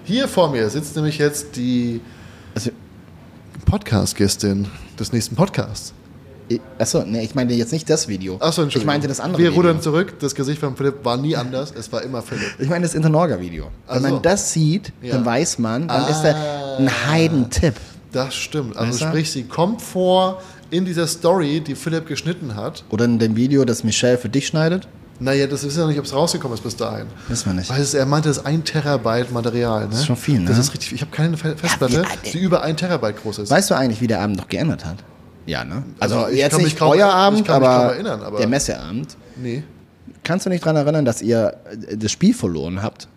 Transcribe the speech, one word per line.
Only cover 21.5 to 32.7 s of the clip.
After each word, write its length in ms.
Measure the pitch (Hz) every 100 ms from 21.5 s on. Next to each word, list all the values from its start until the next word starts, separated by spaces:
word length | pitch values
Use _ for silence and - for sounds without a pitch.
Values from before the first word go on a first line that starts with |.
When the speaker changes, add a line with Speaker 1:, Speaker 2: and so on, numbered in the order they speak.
| 151
Speaker 1:
die 140 | 151 135
Philipp 320 | - 160 160
geschnitten 480 | 143 160 180 147 104
hat. 280 | 113 151 -
Speaker 2:
Oder 160 | 110 120
in 140 | 117
dem 180 | 110 110
Video, 260 | 127 139
das 220 | 123 117 113
Michelle 320 | 107 123 123
für 100 | 107
dich 200 | 131 139
schneidet. 420 | 160 160 180 - - - -
Speaker 1:
Naja, 260 | 127 139 139
das 160 | 139
wissen 140 | 143 147
wir 40 |
noch 60 | 160
nicht, 100 | 143
ob's 140 | 127
rausgekommen 420 | 135 160 165 143 113
ist 60 |
bis 120 | 113 107
dahin. 300 | 110 107 110 - -
Speaker 2:
Wissen 160 | 117 -
wir 80 |
nicht. 160 | 92 90
Speaker 1:
Weil 100 | 131
es, 140 | 143
er 120 | 143 131
meinte, 200 | 147 156
es 100 | 135
ist 60 | 143
ein 180 | 160 156
Terabyte 680 | 160 147 139 113 113 123
Material, 500 | 120 117 117 120 110
ne? 40 | 107
Speaker 2:
Das 80 | 110
ist 80 | 151
schon 80 | 123
viel, 220 | - 135
ne? 100 | 87
Speaker 1:
Das 80 | 110
ist 160 | 139
richtig 160 | - -
viel. 60 | 123
Ich 60 |
hab 80 | 151
keine 260 | - 160 156
Fe-, 180 | 160 156
Festplatte, 380 | 170 - 131
Speaker 2:
Ja, 100 | 135 175 -
wie, 80 | 110
Speaker 1:
die 80 | 156
über 240 | 185 170
ein 120 | 147